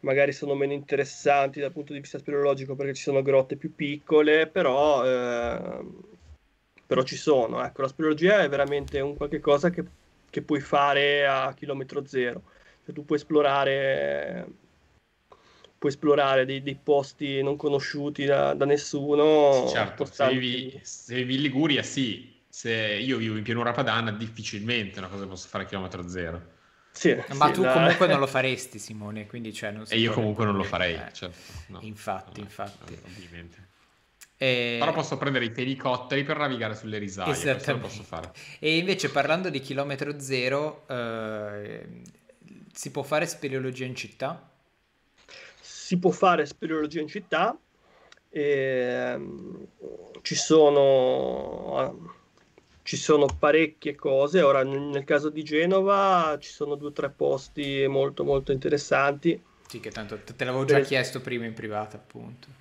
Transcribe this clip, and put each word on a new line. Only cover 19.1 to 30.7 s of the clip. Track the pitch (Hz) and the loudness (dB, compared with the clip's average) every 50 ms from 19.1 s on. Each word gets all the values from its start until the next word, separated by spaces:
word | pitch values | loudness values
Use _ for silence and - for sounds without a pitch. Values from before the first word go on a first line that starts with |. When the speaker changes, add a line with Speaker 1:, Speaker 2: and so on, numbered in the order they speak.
| 147 147 147 156 156 151 147 143 135 | 4 4 6 6 8 8 8 8 6
Speaker 2:
Sì, | 131 123 127 | 6 4 2
certo, | 139 120 107 98 - - 143 | 0 0 -2 -2 -2 -6 -8
se | 135 - - 139 | -8 -2 2 2
Speaker 1:
portandoti | 131 127 127 | 2 2 2
Speaker 2:
vivi, | 127 123 123 127 131 131 131 139 - | 0 -2 -4 -4 -6 -10 -12 -14 -16
se | - - - - - 117 | -16 -18 -18 -14 -8 -4
vivi | 127 127 123 131 | -4 -2 -2 -2
in | 135 147 | 0 0
Liguria, | 147 127 135 156 165 143 120 104 | 0 2 2 2 4 2 2 0
sì. | - - 147 131 117 98 - - - _ _ _ _ | -2 -2 -2 -2 -2 -4 -8 -12 -20 _ _ _ _
Se | - - - 117 113 | -20 -10 -4 -4 -2
io | 113 110 107 104 101 117 131 131 | -2 0 -2 -2 -2 -2 -2 -2
vivo | 117 113 110 110 107 | -2 -2 -2 -4 -4
in | 104 | -4
pianura | 117 113 117 120 120 117 | -2 -2 0 0 0 0
padana, | - 139 117 107 117 117 113 107 | 0 0 0 0 0 0 -2 -4
difficilmente | 107 117 113 - - 107 - - 104 101 113 123 120 104 98 92 - | -6 -8 -10 -10 -10 -10 -8 -8 -8 -4 -2 -2 -2 -2 -4 -8 -10
una | 92 90 | -12 -10
cosa | 95 101 98 | -10 -10 -10
posso | 95 92 92 - - | -10 -12 -14 -16 -10
fare | - 101 95 | -8 -8 -8
a | |
chilometro | 92 - 98 92 92 - 92 87 | -6 -8 -8 -8 -8 -10 -10 -10
zero. | 87 90 92 87 82 80 87 85 - _ _ _ _ _ _ _ _ _ | -8 -8 -6 -6 -6 -8 -10 -12 -16 _ _ _ _ _ _ _ _ _
Speaker 1:
Sì, | - - 175 127 123 - - | 0 2 2 2 2 -2 -8
Speaker 3:
Ma | 135 139 151 | 0 2 2
Speaker 1:
sì, | 147 - | 2 4
Speaker 3:
tu | - 127 | 2 2
Speaker 1:
la | 127 131 | 4 4
Speaker 3:
comunque | 131 - 170 170 170 185 | 6 6 4 4 4 4
non | 170 151 139 | 4 4 2
lo | 139 | 2
faresti, | 135 - 131 127 131 127 - - - - 107 | 0 0 0 0 0 0 -2 -6 -12 -14 -14
Simone, | - - 110 107 104 104 107 107 107 | -14 -12 -12 -10 -10 -10 -10 -10 -12
quindi, | 104 - 123 117 110 104 | -12 -12 -12 -10 -10 -10
cioè, | - - 107 | -8 -8 -8
non | 104 107 110 | -8 -8 -8
si | 107 110 | -2 0
Speaker 2:
E | 113 | 2
io | 113 117 | 2 2
Speaker 3:
pone | 110 - | 2 2
Speaker 2:
comunque | 113 107 104 110 113 | 0 0 2 2 2
non | 104 101 | 2 2
lo | 98 92 | 2 0
Speaker 3:
problema. | - | 0